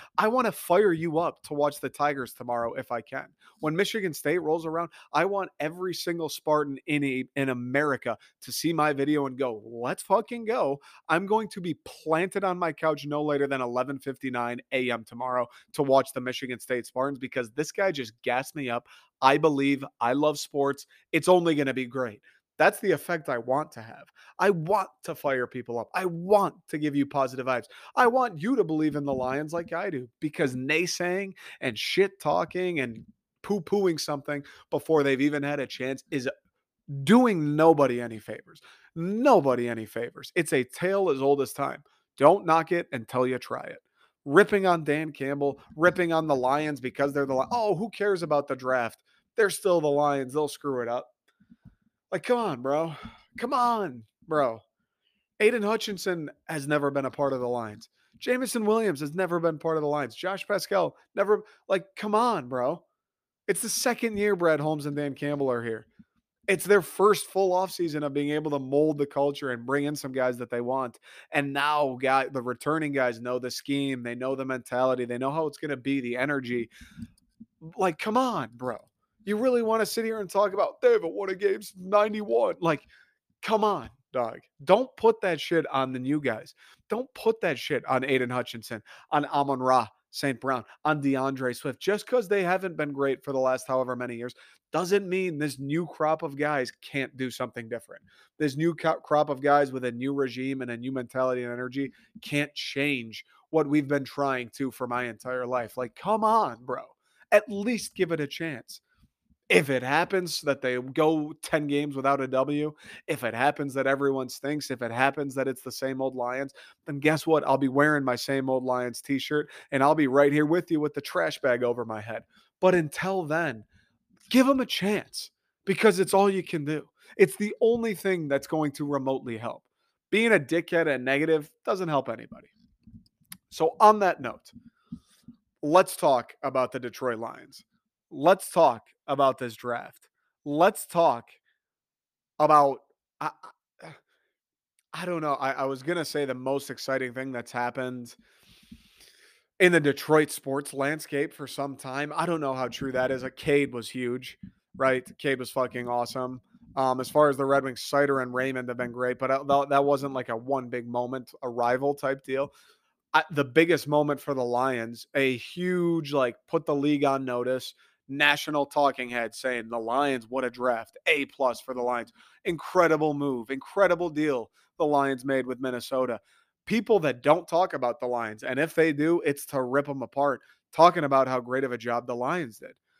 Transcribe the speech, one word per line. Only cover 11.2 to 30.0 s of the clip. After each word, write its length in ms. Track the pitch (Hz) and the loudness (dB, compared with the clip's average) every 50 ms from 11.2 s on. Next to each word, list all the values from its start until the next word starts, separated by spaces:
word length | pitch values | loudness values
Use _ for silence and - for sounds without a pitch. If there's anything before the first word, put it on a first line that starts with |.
| 196 | 0
going 220 | 190 214 220 220 - | 2 0 0 0 -2
to 100 | - 202 | -8 -8
be 140 | 170 175 147 - - | -8 -8 -8 -8 -10
planted 600 | - - - - 156 160 160 180 190 - 202 190 | -20 -18 -10 -4 -2 0 0 0 -2 -2 -2 -2
on 160 | 190 180 180 | -2 -2 -2
my 140 | 175 165 156 | -2 -4 -2
couch 340 | - - 160 156 143 139 147 | -2 0 0 0 -2 -4 -6
no 160 | 147 147 151 | -4 -2 -2
later 240 | 151 147 139 139 135 | 0 0 0 0 0
than 140 | 139 131 | 0 -2
eleven 360 | 127 120 120 127 127 135 139 135 | -4 -2 -2 -2 -2 -2 -4 -8
fifty-nine 640 | - 139 131 - - 135 123 123 120 120 123 123 - _ | -8 -10 -8 -8 -6 -6 -4 -4 -4 -4 -6 -8 -8 _
A 200 | - 131 127 123 | -2 -2 0 0
M 120 | 120 117 113 | -2 -4 -6
tomorrow 440 | - 120 120 123 127 127 123 120 - - - - _ - | -10 -12 -10 -6 -4 -2 -2 -2 -2 -6 -16 -20 _ -2
to 80 | - | -2
watch 320 | 147 139 135 135 131 - - | 2 4 4 4 4 2 -2
the 80 | 131 | -8
Michigan 380 | 127 127 127 - - 123 127 110 | -6 -6 -6 -6 -8 -10 -10 -8
State 260 | - - 127 123 113 | -6 -4 -4 -4 -4
Spartans 320 | - - 123 131 139 143 127 | -6 -4 -4 -2 -2 -4 -6
because 320 | 127 120 - 139 123 113 110 | -8 -8 -4 -4 -6 -4 -4
this 180 | 139 156 - | -6 -6 -6
guy 200 | - - 196 196 | -2 -2 -2 0
just 220 | 175 147 127 110 113 _ | -2 -2 -6 -10 -12 _
gassed 340 | - 127 123 127 139 - - | -4 -2 -2 -2 -2 -4 -8
me 140 | 160 139 123 | -8 -6 -4
up. 160 | 117 120 - _ - - _ _ _ - | -6 -6 -8 _ -20 -20 _ _ _ 2
I 200 | - 131 139 151 | 4 4 4 6
believe, 440 | 151 160 147 139 139 139 139 127 135 - _ - | 4 2 2 2 2 2 0 0 -2 -8 _ -2
I 140 | 117 120 127 | -2 0 2
love 240 | 143 147 151 147 147 | 2 2 0 0 -2
sports. 480 | - - - 143 139 139 139 - - _ _ _ _ _ | -6 -6 -2 -2 0 0 -2 -4 -8 _ _ _ _ _
It's 160 | - 160 147 - | -2 2 4 6
only 280 | 185 180 170 170 160 | 6 6 6 4 2
gonna 180 | 147 143 135 127 | 2 0 0 -2
be 140 | 131 131 120 | -4 -4 -6
great. 340 | 120 131 127 117 104 104 _ _ _ _ _ _ _ - | -4 -6 -6 -6 -6 -12 _ _ _ _ _ _ _ 4
That's 220 | 151 180 - - | 4 4 4 2
the 120 | - 196 | 0 0
effect 360 | 170 143 - - 175 165 151 - | 0 0 0 -4 -6 -4 -4 -4
I 120 | 135 120 | -4 -4
want 320 | 113 123 127 143 156 - | -2 -2 -2 -2 -2 -4
to 100 | - 120 | -8 -16
have. 240 | 110 110 - - - _ _ _ - - - - | -18 -18 -18 -20 -20 _ _ _ -20 -12 -4 0
I 140 | 180 196 | 2 2
want 380 | 202 170 151 165 202 208 190 - _ _ - | 2 2 2 0 0 0 0 -2 _ _ -10
to 120 | - 160 | -10 -8
fire 320 | - - 147 135 127 123 120 | -4 -2 0 0 0 -2 -4
people 320 | - 127 120 - 117 120 | -6 -8 -10 -8 -6 -6
up. 100 | 110 - - | -6 -6 -4
I 100 | 180 190 | -4 -2
want 480 | 185 170 170 170 185 208 202 196 165 - _ _ - | -2 -4 -4 0 4 4 4 4 2 -2 _ _ -8
to 80 | - 160 | -6 -4
give 180 | 151 151 139 | -2 -2 0
you 100 | 143 139 | 0 0
positive 420 | 139 - 143 135 127 127 127 127 127 | 0 0 -2 -2 -2 -2 -6 -4 -2
vibes. 180 | 127 120 110 - - - - - - | -2 -4 -4 -8 -16 -20 -20 -4 0
I 120 | - 247 240 | 2 4 4
want 320 | 233 262 254 - 180 151 | 4 4 2 0 -2 -4
you 160 | 151 220 277 | -2 0 2
to 80 | 240 190 | 2 0
believe 320 | 160 156 156 156 156 143 | 0 0 0 0 0 0
in 100 | 147 143 | -2 -4
the 80 | 139 135 | -4 -4
Lions 380 | 131 127 127 131 143 151 156 | -2 -2 -4 -4 -4 -4 -6
like 220 | 156 170 170 165 165 | -6 -8 -8 -6 -6
I 160 | 165 190 202 | -6 -6 -6
do, 180 | 165 131 | -8 -8